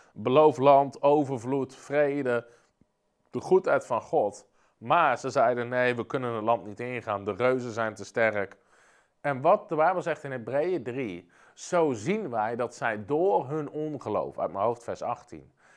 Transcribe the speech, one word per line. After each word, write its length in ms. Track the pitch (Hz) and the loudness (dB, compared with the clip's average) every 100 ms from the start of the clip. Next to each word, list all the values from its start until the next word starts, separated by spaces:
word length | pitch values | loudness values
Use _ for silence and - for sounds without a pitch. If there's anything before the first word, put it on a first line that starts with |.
| _ | _
Beloofd 440 | - 110 135 156 127 | -6 2 6 6 6
land, 440 | 135 139 139 - | 8 8 6 0
overvloed, 760 | 143 147 135 131 120 139 131 - | 2 4 2 -4 -4 -4 -4 -10
vrede, 720 | - 143 147 143 127 120 - _ _ _ _ _ _ _ _ | -4 0 0 0 -2 -2 -4 _ _ _ _ _ _ _ _
de 100 | 123 | -10
goedheid 460 | - 185 - 139 - | 2 2 4 0 0
van 160 | 113 | -4
God. 460 | - 160 104 - _ _ _ _ | 0 0 0 -4 _ _ _ _
Maar 400 | 113 170 151 120 | 0 2 4 2
ze 120 | 135 | -2
zeiden, 380 | 131 120 123 120 | 2 2 2 -2
"Nee, 280 | 123 123 120 | 0 0 0
we 100 | 110 | -4
kunnen 280 | 139 123 | -4 -4
het 100 | 113 | -2
land 220 | 110 117 104 | 0 -2 -4
niet 140 | 101 | -12
ingaan, 460 | 123 123 110 101 101 | -10 -8 -6 -4 -4
de 80 | |
reuzen 380 | 95 127 131 123 | 0 0 0 -2
zijn 240 | 110 110 101 | -4 -6 -6
te 100 | 95 | -8
sterk." 520 | 123 110 104 95 - _ _ _ _ _ _ | 0 0 0 -6 -10 _ _ _ _ _ _
En 200 | 143 131 | -6 0
wat 280 | 151 208 214 | 2 2 2
de 60 | 151 | 0
Bijbel 260 | 165 180 | 0 0
zegt 220 | 165 147 | -4 -6
in 80 | 143 | -8
Hebreeën 520 | 131 113 139 175 175 | -10 -4 -4 -2 -4
drie, 460 | 123 127 117 87 - _ _ | -6 -6 -8 -10 -14 _ _
"Zo 400 | - - 180 160 | -20 -4 0 2
zien 360 | 113 117 214 175 | 0 -2 -4 -2
wij 260 | 113 107 120 | -2 -2 -2
dat 200 | 120 - | -6 -4
zij 300 | 123 107 104 | -4 -4 -4
door 420 | 147 190 202 131 | 0 2 0 -2
hun 220 | 156 143 | -6 -6
ongeloof," 680 | 147 156 139 110 98 69 64 | -8 -8 -8 -4 -4 -4 -4
uit 120 | 85 | -6
mijn 140 | 95 110 | -2 -2
hoofd 180 | 117 | -2
vers 180 | - 90 | -8 -8
achttien, 520 | 113 120 - 80 67 _ _ | -6 -8 -12 -20 -20 _ _